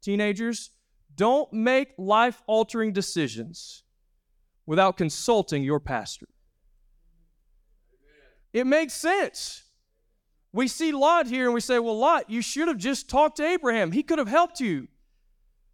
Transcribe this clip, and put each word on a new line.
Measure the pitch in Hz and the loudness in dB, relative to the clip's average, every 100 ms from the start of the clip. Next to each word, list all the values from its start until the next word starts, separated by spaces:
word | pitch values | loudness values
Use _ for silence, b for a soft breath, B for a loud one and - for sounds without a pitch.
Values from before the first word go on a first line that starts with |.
Teenagers, | 202 202 208 196 233 226 - _ _ _ _ | -4 0 0 -2 -4 -6 -10 _ _ _ _
don't | 143 214 277 - | 0 2 2 0
make | 220 233 262 277 - | -2 2 2 0 -6
life-altering | 190 214 247 - - 220 220 226 220 | 0 2 2 0 0 0 2 -2 -2
decisions | 196 180 175 139 110 113 165 - - _ _ _ _ _ _ _ _ - | -2 -4 -2 -4 -4 -12 -14 -18 -20 _ _ _ _ _ _ _ _ -2
without | 165 190 180 | 2 2 2
consulting | 160 - - 220 - 147 | -4 -2 0 2 0 -2
your | 135 147 | -2 -2
pastor. | 147 120 104 - - _ _ _ _ _ _ _ _ _ _ _ _ _ _ _ _ _ b b b b _ | -2 -6 -8 -14 -20 _ _ _ _ _ _ _ _ _ _ _ _ _ _ _ _ _ b b b b _
It | 226 254 | -2 2
makes | 302 302 | 2 2
sense. | - 320 392 302 - - - _ _ _ _ _ _ _ _ _ | -2 0 0 -2 -6 -12 -14 _ _ _ _ _ _ _ _ _
We | 202 262 | -4 -2
see | - 320 | -2 -2
Lot | 285 294 339 254 | 2 4 4 2
here | 254 | 0
and | 247 | 0
we | 240 | 0
say, | - 240 | 0 0
"Well, | 233 220 | 0 2
Lot, | 285 311 - | 4 2 0
you | 233 | -6
should | - 269 339 | -4 -2 -2
have | 233 | -2
just | 220 269 - | -2 -4 0
talked | 262 302 302 | 2 2 2
to | 302 | -2
Abraham. | 359 269 226 170 | 0 0 0 0
He | 214 | -2
could | 302 320 | 0 -2
have | 214 | 2
helped | 294 349 - | 2 2 -2
you." | 233 147 - _ _ _ _ _ _ _ _ | -4 -4 -6 _ _ _ _ _ _ _ _